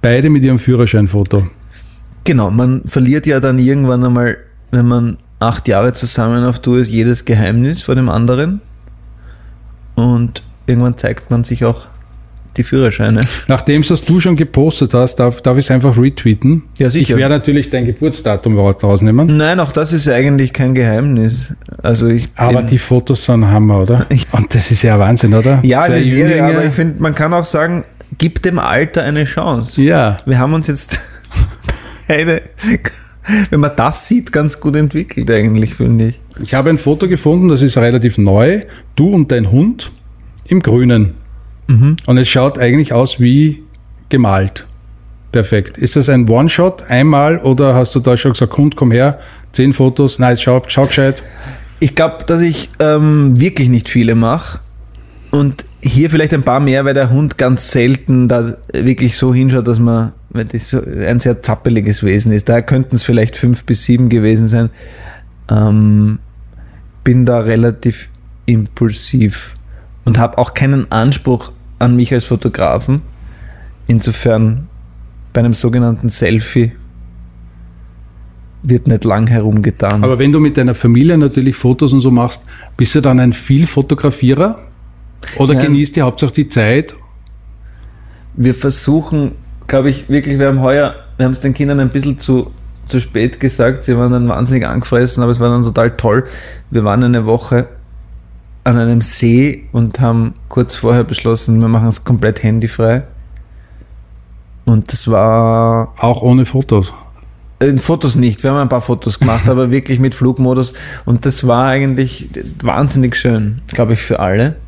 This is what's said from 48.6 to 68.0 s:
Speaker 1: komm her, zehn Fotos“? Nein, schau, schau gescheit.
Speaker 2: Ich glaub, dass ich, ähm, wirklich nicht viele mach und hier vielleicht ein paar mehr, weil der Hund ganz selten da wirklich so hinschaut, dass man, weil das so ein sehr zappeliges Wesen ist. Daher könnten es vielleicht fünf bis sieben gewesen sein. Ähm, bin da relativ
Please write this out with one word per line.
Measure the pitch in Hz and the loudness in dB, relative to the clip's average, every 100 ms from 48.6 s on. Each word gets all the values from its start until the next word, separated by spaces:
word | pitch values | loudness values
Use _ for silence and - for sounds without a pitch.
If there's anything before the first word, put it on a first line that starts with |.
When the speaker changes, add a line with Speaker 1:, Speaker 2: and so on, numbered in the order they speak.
| 147 - | 0 2
Speaker 1:
komm | 127 | 2
her, | 117 135 143 - - - | 2 2 -2 -12 -20 -10
zehn | - 135 | 0 0
Fotos“? | 135 131 127 139 - | 4 2 2 -2 2
Nein, | 127 120 | 0 0
schau, | - 127 - | 0 0 0
schau | - 139 | -2 0
gescheit. | - 135 135 - - - - - - | 2 0 -2 -10 -18 -18 -18 -20 -4
Speaker 2:
Ich | 147 | -2
glaub, | - 160 160 - | 0 -2 -2 -2
dass | 170 | 0
ich, | 170 151 - - | 0 -2 -10 -2
ähm, | 151 151 151 151 143 123 | 0 2 2 4 4 4
wirklich | 160 - 127 | 2 2 2
nicht | 123 - | 2 0
viele | 127 113 | 0 2
mach | 113 113 151 - - - - - - - - - | 2 0 -2 -6 -14 -16 -20 -20 -20 -20 -20 -4
und | 143 143 135 - - | 0 0 -4 -16 -8
hier | 131 120 160 | -2 2 2
vielleicht | 160 151 | 2 0
ein | 156 | 0
paar | 131 127 | 0 0
mehr, | 143 131 | 2 0
weil | 139 | 0
der | 139 131 | 0 2
Hund | 131 151 - | 0 0 -2
ganz | 127 127 - | 0 0 0
selten | 131 120 135 - 127 123 | 0 2 0 0 2 2
da | 120 117 110 - | 0 -2 -8 -8
wirklich | - 113 127 127 - | -2 -2 0 -2 0
so | 131 | 0
hinschaut, | 127 131 131 113 | 2 2 0 0
dass | 113 | 0
man, | 117 117 113 - - | 2 0 -2 -8 -12
weil | 120 113 | -8 -6
das | 117 - | -8 -4
so | 131 | -6
ein | - 73 98 120 | -4 -6 -2 0
sehr | 127 117 | 0 -2
zappeliges | - 110 - 113 104 104 | -4 -4 0 0 0 -2
Wesen | 104 101 113 | 0 0 2
ist. | 104 101 | 0 0
Daher | 117 | -2
könnten | - 131 127 120 | 0 -2 0 -4
es | |
vielleicht | - 120 110 - | 0 0 0 0
fünf | 123 123 | -2 -2
bis | - 110 | -2 -4
sieben | - 120 127 | 0 0 2
gewesen | 117 107 110 113 | 2 2 2 2
sein. | 113 117 - - - - - - - - | 0 -2 -4 -20 -20 -20 -20 -20 -20 -4
Ähm, | 107 107 107 107 104 107 107 - - - - - - - - | 0 2 4 4 4 2 -2 -10 -20 -20 -20 -20 -20 -20 -6
bin | - 123 123 | 0 2 2
da | 120 | 2
relativ | 110 113 117 113 123 - | 0 2 0 0 -4 -4